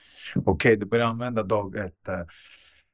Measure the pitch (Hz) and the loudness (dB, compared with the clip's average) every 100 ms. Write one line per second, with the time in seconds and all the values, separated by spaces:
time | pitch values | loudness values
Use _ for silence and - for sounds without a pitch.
0 | _ - - - 90 92 127 110 98 117 | _ -20 -6 -2 2 4 6 4 2 0
1 | 117 117 123 117 98 107 98 107 95 - | 0 -2 -4 -4 -2 -2 -2 -8 -8 -10
2 | - 90 85 - - - _ _ _ | -8 -8 -8 -16 -20 -20 _ _ _